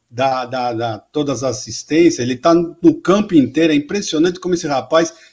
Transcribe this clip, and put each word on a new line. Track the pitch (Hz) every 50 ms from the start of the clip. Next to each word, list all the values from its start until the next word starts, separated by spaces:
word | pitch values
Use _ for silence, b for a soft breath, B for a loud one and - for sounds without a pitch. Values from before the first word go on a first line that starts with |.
| _ _
dá, | 120 117 110 135 131 127 127
dá, | 117 131 127 123 123 120
dá | 113 117 117 107 101
todas | - _ _ 151 147 143 131 117 135
as | 131 123
assistências, | - - 117 110 - - - 147 160 175 165 - -
ele | 120 123 127
tá | 123 - 170 170
no | 175 170 156 - _ - 165 156 -
campo | - 175 190 214 208 - 180
inteiro, | 151 127 117 123 156 165 160 151
é |
impressionante | 143 147 - 190 202 196 - 160 151 160 185 175 -
como | - 180 180
esse | 170 -
rapaz | 147 143 131 123 - 160 165 165 165 B B B B